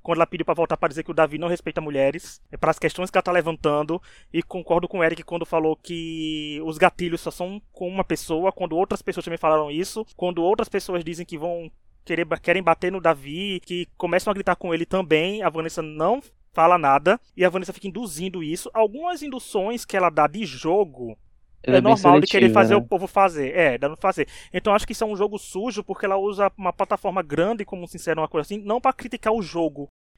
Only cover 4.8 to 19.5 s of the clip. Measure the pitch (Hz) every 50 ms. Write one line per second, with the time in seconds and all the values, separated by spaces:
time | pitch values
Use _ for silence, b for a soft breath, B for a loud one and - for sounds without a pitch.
4.8 | 175 170 - 185 165 165 165 160 160 - 175 170 165 - 180 165 156 156 156 -
5.8 | - - 175 165 165 165 160 160 156 156 156 151 151 151 147 147 160 160 160 151
6.8 | 180 175 - - 180 170 170 165 - 170 - - 180 185 196 214 - _ _ -
7.8 | 185 175 185 190 185 - 165 - - - 165 160 180 190 - - 180 160 156 170
8.8 | 196 - 208 - - 202 175 180 - 175 165 160 - 160 156 156 151 147 147 160
9.8 | 185 - - 220 220 - - - 180 180 175 165 165 180 214 214 226 - - 196
10.8 | - - 185 175 160 165 170 170 175 - 175 147 156 175 175 170 165 156 - _
11.8 | _ _ _ _ _ - 175 160 170 156 165 151 - 170 170 190 185 170 165 -
12.8 | 180 180 190 190 165 165 156 139 135 143 147 175 196 202 190 175 - - 180 175
13.8 | 170 - - - 180 170 170 185 - 214 202 196 196 190 175 - - 180 165 160
14.8 | 170 - - 190 185 147 156 156 165 190 208 214 196 165 151 160 160 165 - 175
15.8 | 160 156 151 151 156 185 233 285 - _ _ _ _ _ - - 160 170 180 175
16.8 | 151 139 135 143 147 175 214 - _ _ _ - 180 180 165 190 185 - - -
17.8 | - 196 160 208 247 196 143 151 180 190 175 185 160 151 165 - - - - 220
18.8 | 220 208 202 285 330 349 359 302 294 294 269 247 - -